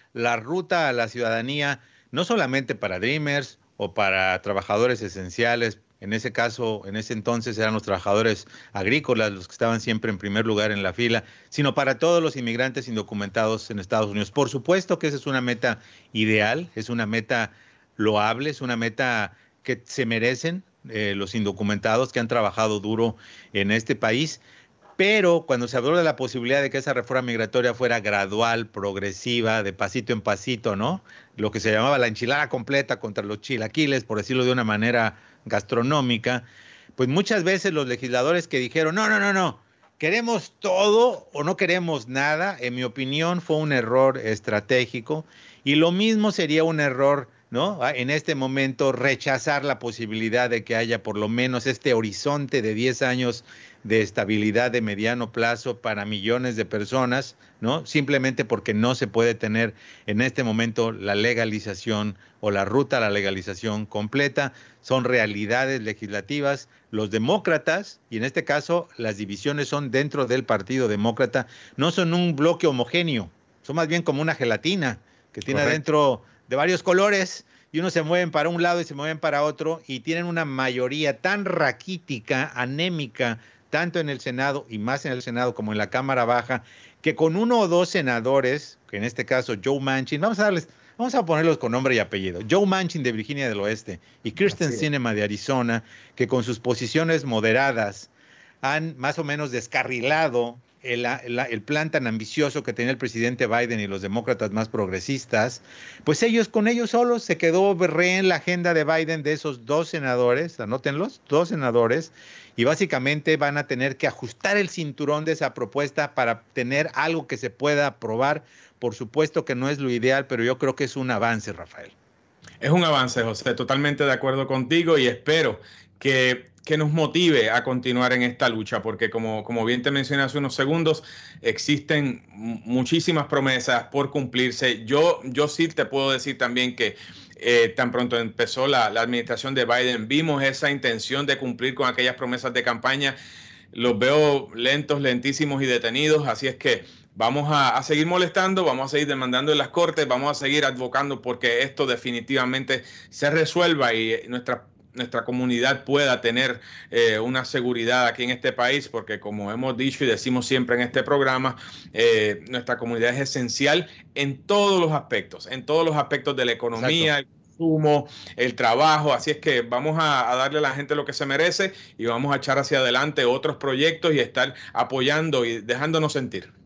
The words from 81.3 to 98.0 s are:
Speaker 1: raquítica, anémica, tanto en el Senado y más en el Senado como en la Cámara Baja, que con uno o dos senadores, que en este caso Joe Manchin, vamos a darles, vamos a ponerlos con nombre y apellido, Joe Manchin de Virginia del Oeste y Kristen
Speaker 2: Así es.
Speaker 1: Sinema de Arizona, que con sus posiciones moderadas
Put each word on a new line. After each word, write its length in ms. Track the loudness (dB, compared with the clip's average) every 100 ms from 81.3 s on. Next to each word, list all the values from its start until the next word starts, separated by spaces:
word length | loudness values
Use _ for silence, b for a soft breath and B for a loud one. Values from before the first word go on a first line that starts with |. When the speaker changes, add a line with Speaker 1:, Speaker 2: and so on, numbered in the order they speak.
| -2
Speaker 1:
raquítica, 1040 | -2 0 0 0 -8 -10 -8 -10 -2 -2 -2
anémica, 840 | -4 -4 -2 -4 -4 -6 -4 -4 -4 B B _
tanto 300 | -2 -2 -2
en 100 | -4
el 120 | -4
Senado 440 | -6 -2 -2 -2 -6
y 80 | -6
más 260 | -4 -2
en 80 | -4
el 100 | -6
Senado 300 | -4 -2 -2
como 180 | -2 -4
en 60 | -2
la 120 | -2
Cámara 340 | -2 0 2
Baja, 380 | 2 2 0 -4 B B B B
que 140 | -4 2
con 180 | 2
uno 240 | 2 2 4
o 100 | 4
dos 200 | 4 2
senadores, 880 | 0 0 0 2 4 4 0 -4 -18 _
que 80 | -6
en 60 |
este 240 | -4 -4 0
caso 280 | 0 0 -4
Joe 180 | -2 0
Manchin, 400 | 0 -2 -2 -2
vamos 180 | 0 2
a 60 |
darles, 240 | 2 0 -4 b b b
vamos 200 | -2 0
a 100 | 2
ponerlos 320 | 2 4 2
con 140 | 0
nombre 220 | 0 2
y 40 | 2
apellido, 420 | 0 -2 -4 -6 0
Joe 160 | 2
Manchin 380 | 4 2 0 -2
de 80 | -2
Virginia 380 | -4 -6 -4 -4
del 120 | -2
Oeste 380 | -2 -4 -8 -14 b b
y 100 | -10
Kristen 360 | 0 0 0 -2
Speaker 2:
Así 80 | -2
es. 40 |
Speaker 1:
Sinema 320 | -2 0 0
de 100 | 0
Arizona, 580 | -2 -4 -2 0 0 -2 B B B
que 140 | -4 0
con 160 | 0
sus 160 | -2 -4
posiciones 640 | -2 -2 -2 0 2 0
moderadas 840 | 0 0 4 4 2 2 -2 -6